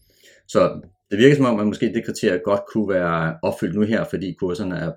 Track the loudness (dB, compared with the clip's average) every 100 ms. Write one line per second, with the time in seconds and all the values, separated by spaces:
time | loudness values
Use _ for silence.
0 | _ _ -20 _ -2 2 2 0 -16 _
1 | -6 6 6 6 2 2 -2 0 -2 -2
2 | -6 -2 0 0 0 -2 -2 -4 0 0
3 | 0 0 -2 -2 -4 -4 -4 -2 0 0
4 | -2 -6 -6 -6 -6 -4 -4 -4 -6